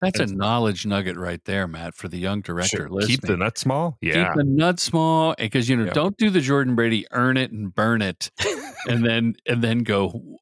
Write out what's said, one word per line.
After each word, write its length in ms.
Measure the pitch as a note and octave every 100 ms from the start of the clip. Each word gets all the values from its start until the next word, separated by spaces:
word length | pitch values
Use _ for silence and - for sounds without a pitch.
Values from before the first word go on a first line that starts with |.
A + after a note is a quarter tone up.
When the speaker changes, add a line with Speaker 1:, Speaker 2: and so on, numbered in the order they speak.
Speaker 1:
That's 180 | F#3 F#3+
Speaker 2:
And 120 | A#2
Speaker 1:
a 20 |
knowledge 520 | G2 G2 A#2+ A2 F2+ G#2+
nugget 300 | G2+ F#2 F2
right 240 | F2+ F2
there, 240 | - G2 F2+
Matt, 260 | D#2+ E2+
for 140 | - F#2
the 100 | F2+
young 220 | F#2 G#2
director 480 | G2 E2+ F2+ F#2+ C#2+
Speaker 2:
Sure. 0 | F#2+ G#2+
Keep 140 | A#2+
the 60 | -
Speaker 1:
listening. 120 | F2+
Speaker 2:
nut 180 | G2+ -
small? 400 | C3+ C#3 E3+ C3+
Speaker 1:
Keep 120 | E2+
Speaker 2:
Yeah. 180 | D#2+ F#2
Speaker 1:
the 100 | -
nut 360 | C#3+ C#3 E3 F3
small, 540 | - E3 D#3+ D#3+ D#3+ -
'cause, 320 | A2 C3 A#2
you 80 | B2+
know, 80 | G#2+
Speaker 2:
Yeah. 60 |
Speaker 1:
don't 240 | D3 E3+ G3+
do 140 | G#3+
the 100 | F#3
Jordan 340 | C3 C#3+ C3
Brady, 320 | A#2 A#2 A2+ -
earn 240 | B2+ B2 C3
it 140 | C3
and 200 | A2 G2+
burn 280 | F2+ A2 A#2
it, 280 | G2 F2+ - -
Speaker 2:
<laughs> 500 | - F4+ - - B2+
Speaker 1:
and 160 | A#2+ A#2
then, 280 | A#2 A#2 G#2+ -
and 160 | A#2+
then 180 | A#2 A#2
go, 520 | A2 G2+ F#2+ A#2 - -